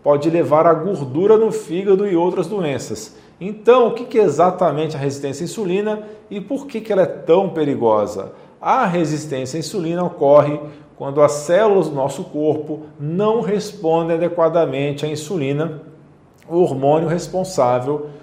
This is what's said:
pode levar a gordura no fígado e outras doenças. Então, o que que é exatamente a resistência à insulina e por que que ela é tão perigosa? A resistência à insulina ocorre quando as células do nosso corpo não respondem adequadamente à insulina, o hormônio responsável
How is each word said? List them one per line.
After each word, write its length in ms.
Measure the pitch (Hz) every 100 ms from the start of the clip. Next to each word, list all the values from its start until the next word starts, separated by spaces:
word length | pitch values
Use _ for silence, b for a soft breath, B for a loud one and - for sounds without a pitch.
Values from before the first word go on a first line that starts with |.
pode 260 | 143 147 160
levar 380 | 170 147 151 170
a 60 |
gordura 640 | 160 175 180 135 135 202 220
no 140 | 220
fígado 560 | 147 - 165 202 190 208
e 80 | 170
outras 320 | 180 180 170
doenças. 680 | 208 160 127 - 107 - - B B
Então, 480 | 180 214 - 254 226
o 60 |
que 120 | - 254
que 140 | 240
é 40 |
exatamente 720 | 202 139 180 180 175 147 156 151
a 40 |
resistência 440 | 139 120 139 135
à 20 | 170
insulina 580 | - 190 185 214 214 B B B
e 100 | 202
por 280 | - 277 -
que 140 | 220
que 100 | -
ela 120 | 190
é 40 | 156
tão 420 | - - 175 190
perigosa? 840 | 160 143 120 113 107 101 95 95 - B B
A 240 | 165 240 220
resistência 720 | 175 156 151 147 135 131 156
à 20 |
insulina 440 | 151 214 165 170
ocorre 560 | 180 - 139 147 139 147 - B B -
quando 260 | 135 139
as 100 | 147
células 580 | - - 175 220 190 113
do 60 | 139
nosso 280 | 135 185
corpo 600 | 180 147 151 151 151 151 B B
não 420 | 143 175 214 226
respondem 760 | 180 202 - - 160 165 165 165
adequadamente 880 | 170 170 165 170 156 135 143 143 151
à 40 |
insulina, 720 | 151 - 190 135 143 160 156 - - - _ _ _ -
o 120 | 170
hormônio 480 | 170 131 139 156 165
responsável 1000 | 175 - 180 185 - 123 123 131 147 - B